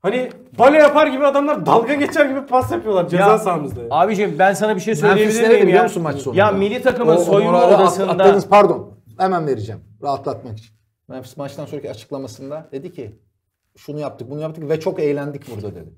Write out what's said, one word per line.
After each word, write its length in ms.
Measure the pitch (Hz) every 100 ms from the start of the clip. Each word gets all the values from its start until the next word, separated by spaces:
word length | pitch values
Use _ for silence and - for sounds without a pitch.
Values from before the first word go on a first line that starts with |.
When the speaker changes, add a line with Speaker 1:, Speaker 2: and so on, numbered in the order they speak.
Speaker 1:
hani 280 | 185 254 254 - - -
bale 200 | 254 311
yapar 280 | 294 294 302
gibi 200 | 262 285
adamlar 400 | 277 285 294 165
dalga 280 | - 233
geçer 320 | 285 285 320 285
gibi 200 | 269 269
pas 260 | 247 -
yapıyorlar 360 | 339 214 190 170
ceza 140 | 180 202
Speaker 2:
Ya, 80 | 214
Speaker 1:
sahamızda 420 | 208 170 143 123
ya. 60 | 117
Speaker 2:
abicim 460 | 143 190 196 202 156
ben 140 | 190
sana 240 | 196 214 202
bir 40 |
şey 140 | 214
Speaker 3:
Memphis 140 | 208 208
Speaker 2:
söyleyebilir 340 | 196 214 220
Speaker 3:
nerede 120 | 226
Speaker 2:
miyim 80 | 226
Speaker 3:
biliyor 140 | 190 190
Speaker 2:
ya? 40 |
Speaker 3:
musun 200 | 233 180
maç 140 | 160 139
sonunda? 240 | 135 156
Speaker 2:
Ya 100 | 208
milli 300 | 196 202 247
takımın 340 | 254 - 160 175
Speaker 3:
O, 20 |
o 60 |
Speaker 2:
soyunma 280 | 170 196 170
Speaker 3:
morali 220 | 175 175
at-, 60 | 196
Speaker 2:
odasında 300 | 185 180 190
Speaker 3:
attığınız, 360 | 170 190 202 -
pardon, 420 | 208 190 147 - - _ -
hemen 280 | 190 180 156
vereceğim 340 | 120 107 101 _ _
rahatlatmak 560 | 143 135 143 117 127 107
için. 120 | _ _ _ _ _
Memphis 280 | 131 127 -
maçtan 300 | 139 - 143
sonraki 240 | 147 143
açıklamasında 760 | 117 - 139 131 110 135 151 160
dedi 200 | 139 175
ki, 180 | - 113 - _ _ _ _ _ _
"Şunu 220 | - 151
yaptık, 300 | 143 - 120
bunu 100 | 147
yaptık 280 | 156 156 147
ve 120 | 156
çok 200 | 190 -
eğlendik 500 | 151 143 143 139 - 110
burada." 180 | 104
dedi. 180 | 87 76